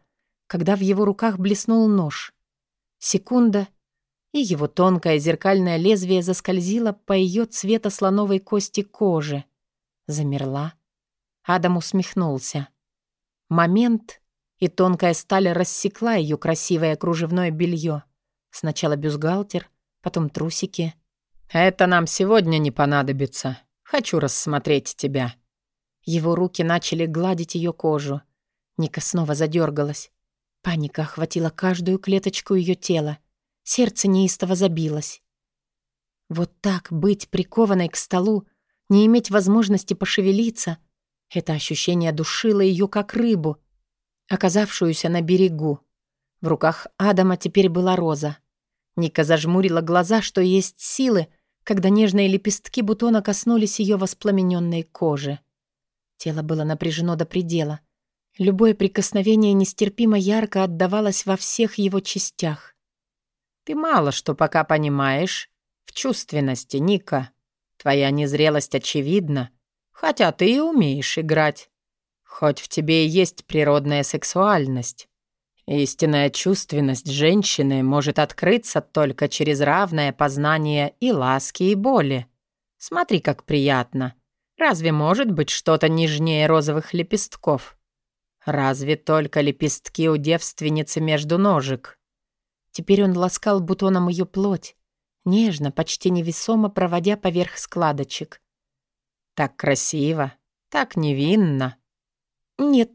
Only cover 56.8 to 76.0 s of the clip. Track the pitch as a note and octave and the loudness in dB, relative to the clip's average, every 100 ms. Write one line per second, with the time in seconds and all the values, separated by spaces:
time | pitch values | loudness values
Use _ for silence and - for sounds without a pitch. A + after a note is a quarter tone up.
56.8 | E3 D#3 F3 D#3+ D#3+ F3+ E3+ E3+ D3 D3+ | -4 -2 -2 -2 -4 -4 -2 -2 -2 -6
57.8 | _ _ _ _ _ - F#3+ F#3+ A3+ G#3 | _ _ _ _ _ -2 0 4 4 4
58.8 | G3 G#3 G3 G#3 F#3+ A3 G#3 G3 F#3+ - | 0 0 -2 0 4 4 4 4 2 0
59.8 | G3+ G3+ A3+ G#3 F#3+ A3 G#3+ G3 F#3+ E3 | -2 2 2 4 2 0 0 0 -2 0
60.8 | F#3 G#3 G#3 F#3+ - F#3+ - - A3 - | 0 2 0 -2 -2 -4 -4 -2 -2 0
61.8 | G3 G3 F#3+ G3 - - E3 D3 - _ | 0 0 -4 -6 -6 -4 -6 -6 -12 _
62.8 | _ _ _ _ _ _ _ _ - D4+ | _ _ _ _ _ _ _ _ -8 -4
63.8 | D#4+ C4 C#3+ - - C#3+ D#3 D#3+ D#3 D#3 | 0 2 2 -2 -4 -2 0 0 2 0
64.8 | D3 C#3+ C3+ C3+ F#3 - - _ _ _ | 0 0 0 -2 -2 -6 -12 _ _ _
65.8 | - - C4+ A#3 - D3 C3+ B2 - C#3 | -18 -6 -4 -4 -4 -2 -2 -2 -4 -2
66.8 | E3+ G3+ - C#3+ C3 _ _ _ _ _ | 0 0 -2 -4 -4 _ _ _ _ _
67.8 | C#3+ C#3 C#3 C#3+ C#3+ D3 D#3 D3+ - C3+ | 0 2 2 0 0 2 2 2 -2 -4
68.8 | - D3 C#3 G3 D#3+ C#3 A#2+ _ _ _ | -2 -4 0 0 0 -4 -6 _ _ _
69.8 | _ _ D#4+ - F#3 - F3+ B3+ D#4+ D4+ | _ _ -2 2 0 2 2 2 2 2
70.8 | D3+ C#3 - - D#3+ D#3 D3+ - - _ | 2 0 -4 -4 0 2 2 -2 -12 _
71.8 | _ _ _ _ _ - D3+ - - - | _ _ _ _ _ -2 0 0 -4 -4
72.8 | D#3 D#3+ D#3 F3 F3+ - - D#3 D3 C#3+ | 2 2 4 2 0 -2 -4 0 4 2
73.8 | C#3+ D3 C#3 D3 - F3+ G3+ F#3+ C3+ B2+ | 2 -2 -2 -4 -4 0 2 2 0 -4
74.8 | A#2 - - _ _ _ _ _ - C#3+ | -6 -12 -20 _ _ _ _ _ -4 -2
75.8 | C#3 - | -2 0